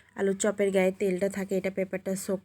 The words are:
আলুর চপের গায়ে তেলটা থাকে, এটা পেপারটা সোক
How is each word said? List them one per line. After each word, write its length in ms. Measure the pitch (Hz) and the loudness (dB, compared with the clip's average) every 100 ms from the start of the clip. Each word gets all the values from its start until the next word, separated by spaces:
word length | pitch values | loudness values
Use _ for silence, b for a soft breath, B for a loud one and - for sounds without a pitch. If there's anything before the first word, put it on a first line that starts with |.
| B - | B -4
আলুর 200 | 196 196 | -2 0
চপের 320 | 214 202 196 | 0 2 2
গায়ে 220 | 190 185 | 4 2
তেলটা 360 | 190 202 180 196 | 2 0 0 -2
থাকে, 240 | 196 190 190 | -2 -2 -2
এটা 140 | 190 | -2
পেপারটা 420 | 196 190 185 190 190 | -2 -4 -4 -4 -4
সোক 240 | - 190 | -2 -4